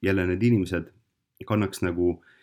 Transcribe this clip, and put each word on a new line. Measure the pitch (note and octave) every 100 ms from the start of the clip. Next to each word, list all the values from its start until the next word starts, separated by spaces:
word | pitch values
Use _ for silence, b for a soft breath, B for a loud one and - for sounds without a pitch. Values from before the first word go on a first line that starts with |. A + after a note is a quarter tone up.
jälle | F#2+ F#2+ F2+
need | F#2+
inimesed | A#2+ A2 F2+ F2 E2 _ _ _ _ _ -
kannaks | G#2+ G2 - F2+
nagu | E2+ F2+ E2 b b